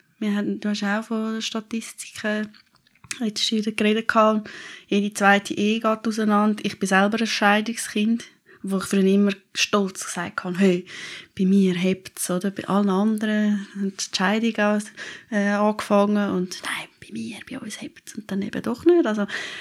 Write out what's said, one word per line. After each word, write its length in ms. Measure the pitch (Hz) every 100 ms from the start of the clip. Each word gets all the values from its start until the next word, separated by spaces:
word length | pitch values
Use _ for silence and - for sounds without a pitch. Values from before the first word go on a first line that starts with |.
| _ _
Wir 160 | 214 202
haben, 240 | 208 202
du 100 | 208
hast 140 | 208
auch 200 | 202 214
von 380 | 220 220 220 220
Statistiken 1080 | 220 226 214 226 - - - - 220 214 214 - _ _ _ _ - -
letztes 300 | 226 214 - 220 214
Jahr 80 |
geredet 340 | 214 208 214 220
gehabt, 420 | 226 220 214 208 - - - -
jede 260 | 202 208
zweite 400 | 208 202 202 208 -
Ehe 240 | 208 226
geht 280 | 226 220 226
auseinander. 560 | 220 214 208 214 208 208
Ich 140 | -
bin 80 | 190
selber 320 | 190 202 220
ein 80 | 226
Scheidungskind, 960 | - 208 208 214 233 - 214 214 233 - _ _ -
wo 140 | 190 190
ich 60 |
früher 200 | - 196
immer 280 | 190 196 202 196 _ -
stolz 500 | - 214 190 190 -
gesagt 380 | - 175 -
habe, 140 | 185 180
«Hey, 260 | 196 180 180 - - - - -
bei 80 | 185
mir 280 | 196 190
hebt's, 560 | 175 185 185 - - -
oder? 220 | 180 196
Bei 160 | 196 -
allen 220 | 196 202
anderen 800 | 190 208 214 214 214 208 208 196 196
haben 180 | 196 -
die 180 | - -
Scheidung 400 | 190 220 226 214
aus-, 340 | 208 208 208 - - - -
äh, 180 | 214 202
angefangen 800 | 202 208 214 - 202 202 208 202
und 300 | 185 185 -
nein, 240 | - - - _
bei 60 | -
mir, 260 | 226 226 214 -
bei 100 | 262
uns 220 | 214 -
hebt's 340 | - - - -
und 140 | -
dann 100 | 196
eben 180 | 202 -
doch 240 | - 247 330
nicht.» 200 | 349 240
Also, 180 | 214 202 - - -